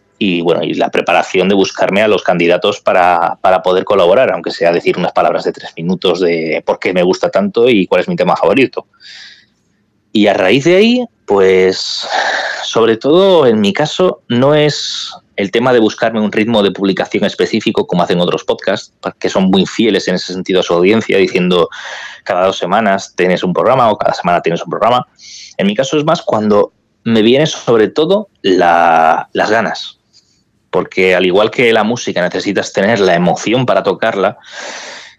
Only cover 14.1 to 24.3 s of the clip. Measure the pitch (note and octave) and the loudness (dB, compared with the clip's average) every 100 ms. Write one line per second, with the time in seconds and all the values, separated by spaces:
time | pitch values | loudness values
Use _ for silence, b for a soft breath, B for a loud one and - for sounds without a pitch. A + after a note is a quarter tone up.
14.1 | - - A#2+ C3+ D3+ D3+ - - - - | -2 -4 0 2 2 2 -2 -8 -10 -12
15.1 | - _ - G2 A2+ B2+ B2 G#2+ - A2+ | -16 _ -8 -4 -2 2 4 2 0 -4
16.1 | A2+ G#2 A2 G#2+ A2+ G2 F#2 G2 F2+ - | -2 -2 -2 0 2 0 0 -2 -2 -4
17.1 | G2+ F#2+ - F2+ A2 A2+ G#2 - F2+ F2 | -2 -2 -2 -2 -2 -2 -2 -2 -2 0
18.1 | F2 F2 - - A2+ - G2 - _ F#2 | 0 0 -2 -2 -2 -2 -4 -6 _ -12
19.1 | - F#2 G2+ F#2+ F#2+ E2 - A2+ G2 - | -6 -4 0 2 2 0 0 0 0 -2
20.1 | F#2 - F#2 F2 F2+ E2+ F2 F#2 A2 - | -4 -4 -8 -2 -2 0 2 2 2 0
21.1 | F#2+ F#2 F#2 F2+ F2+ - B B B B | 0 0 0 0 0 0 B B B B
22.1 | B - F2+ F#2+ - F2+ G#2 G#2 G2 - | B -6 0 0 -2 -2 0 0 0 -4
23.1 | - F2+ E2+ F#2 E2+ G2 C3 A#2 G2+ - | -2 0 0 -2 0 0 2 2 0 -2
24.1 | - F2+ | -2 0